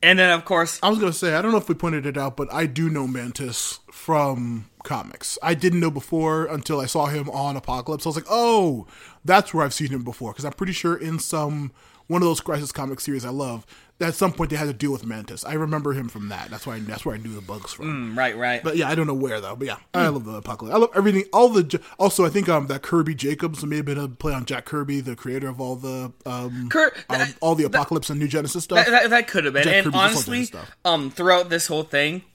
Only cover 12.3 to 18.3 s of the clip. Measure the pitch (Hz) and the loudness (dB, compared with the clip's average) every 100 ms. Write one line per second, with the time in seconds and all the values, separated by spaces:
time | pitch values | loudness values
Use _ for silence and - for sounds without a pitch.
12.3 | 160 - 151 147 - 135 131 - 139 123 | 2 -2 -4 -4 -6 -6 -6 -4 -4 -4
13.3 | 131 135 117 - - _ _ 170 160 190 | -6 -6 -6 -12 -20 _ _ -4 2 0
14.3 | - 160 151 151 123 147 135 113 110 104 | 0 -2 0 -2 -2 -2 -2 -6 -10 -10
15.3 | - - 156 156 151 143 135 120 113 101 | -12 -6 -4 -2 -2 -2 -4 -4 -8 -8
16.3 | 95 - 107 - 113 107 104 - 107 110 | -8 -10 -12 -10 -8 -8 -8 -8 -8 -10
17.3 | 107 95 104 95 - 156 147 120 113 127 | -12 -10 -12 -12 -10 -8 -6 -6 -2 -2